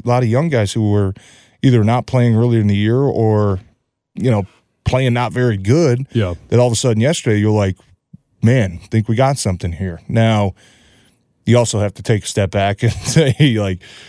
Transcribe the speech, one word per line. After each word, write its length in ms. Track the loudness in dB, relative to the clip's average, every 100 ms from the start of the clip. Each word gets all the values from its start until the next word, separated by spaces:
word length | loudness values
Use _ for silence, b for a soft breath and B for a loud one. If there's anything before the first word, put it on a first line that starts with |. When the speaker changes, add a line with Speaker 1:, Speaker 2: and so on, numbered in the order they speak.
| -2
Speaker 1:
lot 160 | 0
of 80 | 0
young 180 | 0 0
guys 220 | -2 -2
who 180 | -2 0
were 240 | 0 -2 -6 B B B B
either 200 | 2 4
not 220 | 2 0 -2
playing 300 | 0 2 2
earlier 260 | 2 2
in 60 | 2
the 80 | 0
year 220 | 0 0
or, 600 | 0 0 0 2 0 -2 -8 _ _ _ _
you 160 | -4 -2
know, 160 | -2 -4 b _ _ -4
playing 280 | 0 0
not 200 | 0 -2
very 240 | -2 -2 0
good, 480 | 0 2 2 0 -2
Speaker 2:
Yeah. 240 | -4 -4 -6 -2
Speaker 1:
that 100 | 2
all 80 | 2
of 60 |
a 20 | 0
sudden 240 | 0 0
yesterday 380 | 0 0 -2 0
you're 100 | 2
like, 240 | 2 0 -4 _ _ _ -20 _ _
"Man, 340 | 2 2 0 -6 -4
think 180 | -4 -2
we 60 | 0
got 240 | 0 0
something 320 | -4 -4 -6
here." 260 | -6 -8 -8 -4
Now, 460 | 0 2 2 0 b b b b b b b _ _ 0
you 100 | 2
also 220 | 2 -2
have 160 | -4 -4
to 80 |
take 200 | -2 -2
a 40 | -2
step 240 | -4 -2
back 320 | -2 -2 -2
<laughs> 0 |
and 100 | -2
say, 400 | -2 -2 0 2 2 2 2
like, 240 | -2 -6 B B